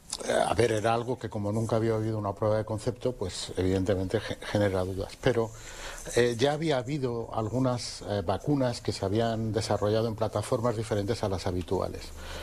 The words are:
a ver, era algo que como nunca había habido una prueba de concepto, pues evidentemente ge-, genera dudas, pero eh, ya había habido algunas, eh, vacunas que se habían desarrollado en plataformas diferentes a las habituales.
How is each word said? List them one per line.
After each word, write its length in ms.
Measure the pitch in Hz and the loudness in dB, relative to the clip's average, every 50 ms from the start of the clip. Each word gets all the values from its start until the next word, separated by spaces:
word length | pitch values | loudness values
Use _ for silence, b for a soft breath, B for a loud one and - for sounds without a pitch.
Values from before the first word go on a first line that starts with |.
| - - - - - - 120 - - - | -12 -12 -10 -8 -2 0 2 2 4 2
a 60 | - | 4
ver, 180 | - 113 120 113 | 4 4 4 4
era 200 | 110 101 113 117 | 2 2 2 2
algo 260 | 117 117 117 131 - | 2 0 -2 -4 -4
que 120 | - 110 | -4 -6
como 220 | - 110 101 101 104 | -4 -2 -2 0 0
nunca 240 | 113 113 110 117 | 0 2 2 2
había 180 | 113 110 113 113 | 2 4 2 2
habido 240 | 110 110 110 110 107 | 2 0 0 0 0
una 140 | 104 98 101 | -2 -2 -2
prueba 260 | - 110 107 107 110 | 0 2 2 2 2
de 60 | 107 | 0
concepto, 480 | - 110 107 - 127 - - - 127 120 | -2 -4 -4 -2 -4 -4 -2 -2 -2 -2
pues 400 | - 104 92 - - - - - | -2 -4 -6 -6 -6 -8 -6 -2
evidentemente 640 | - 92 92 92 95 92 92 101 92 95 92 - - | 0 2 4 4 4 4 2 2 2 2 0 0 -2
ge-, 180 | - - - - - | -2 -2 -8 -8 -6
genera 380 | - - 107 104 101 95 95 | 0 2 2 4 4 2 2
dudas, 360 | 90 92 98 95 98 - - - | 0 -2 -2 -4 -6 -8 -6 0
pero 300 | - 131 120 117 113 110 110 B B B B B B B B B B B - | 2 2 2 2 0 -2 -4 B B B B B B B B B B B 2
eh, 200 | 117 120 123 120 113 | 4 4 4 4 2
ya 140 | 131 143 151 | 2 2 2
había 260 | 147 165 160 143 127 | 2 0 0 0 0
habido 520 | 113 120 147 151 131 127 120 117 113 - - | 0 -2 -2 -2 -2 -2 -2 -2 -6 -4 -4
algunas, 680 | 113 110 107 113 127 131 127 123 117 - - - - - | -2 -2 0 0 2 2 2 2 0 -4 -6 -10 -8 -4
eh, 200 | - 104 101 95 | -2 -2 0 2
vacunas 560 | 85 98 92 - - 147 139 131 123 117 - | 0 0 0 2 0 2 2 2 0 0 -2
que 120 | - - 104 | -4 -4 -4
se 120 | - - | -2 0
habían 480 | 95 98 110 117 117 113 110 113 110 104 | 0 2 2 2 2 2 0 -2 0 0
desarrollado 560 | 110 104 - 110 101 101 104 107 110 110 117 | 0 2 2 0 2 2 2 2 2 2 0
en 80 | 110 | -2
plataformas 600 | 110 117 107 - 104 101 - 131 123 113 120 113 | -2 -2 -2 0 -2 0 0 0 0 2 0 0
diferentes 460 | 107 113 - 113 104 101 101 117 - - | 0 -2 -2 0 0 0 0 0 0 0
a 60 | 101 | 0
las 180 | 95 90 - | 0 0 -2
habituales. 560 | 98 87 90 82 - 98 92 - - - - - - - B B B B B | -2 -2 -2 -2 0 0 0 0 -2 -4 -6 -10 -12 -12 B B B B B